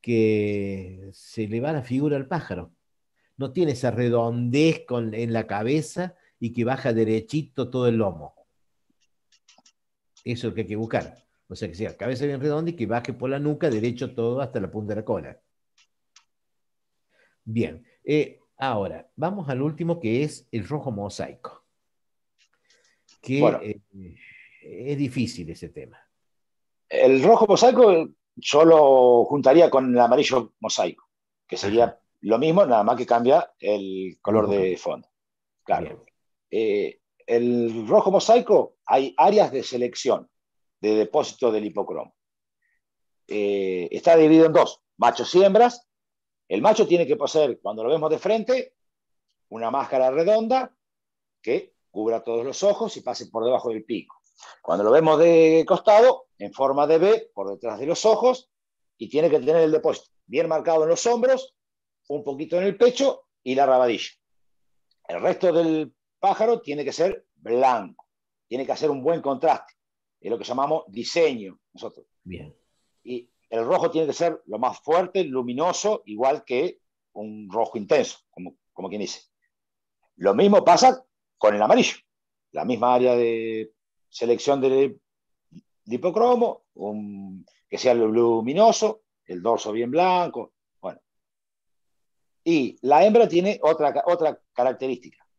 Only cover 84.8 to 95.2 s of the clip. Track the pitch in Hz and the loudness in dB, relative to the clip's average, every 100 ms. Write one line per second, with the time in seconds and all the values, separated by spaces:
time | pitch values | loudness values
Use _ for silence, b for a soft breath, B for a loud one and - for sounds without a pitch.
84.8 | 139 - _ _ _ _ _ - _ _ | 0 -2 _ _ _ _ _ -20 _ _
85.8 | - 117 180 180 233 247 226 - _ _ | -10 -6 -4 0 2 2 0 -4 _ _
86.8 | - 214 101 101 98 95 85 _ _ - | -10 -10 -12 -14 -16 -18 -20 _ _ -4
87.8 | 131 120 110 110 117 113 113 156 226 214 | 0 2 2 2 2 0 -2 2 4 4
88.8 | 214 - _ _ _ 90 95 117 110 107 | -2 -4 _ _ _ -8 -2 -2 -2 -6
89.8 | 120 147 180 180 170 127 110 _ _ _ | -4 0 0 0 -2 -8 -14 _ _ _
90.8 | - 156 _ _ _ _ _ _ _ _ | -16 -16 _ _ _ _ _ _ _ _
91.8 | _ _ _ _ _ _ - 165 120 - | _ _ _ _ _ _ -2 0 -2 -6
92.8 | 123 147 196 214 226 165 185 208 151 160 | 2 4 6 6 4 2 0 0 0 0
93.8 | 147 143 156 175 156 - _ - 127 123 | 0 -2 -2 0 -2 -4 _ -2 -2 -2
94.8 | 131 120 - _ | -6 -8 -12 _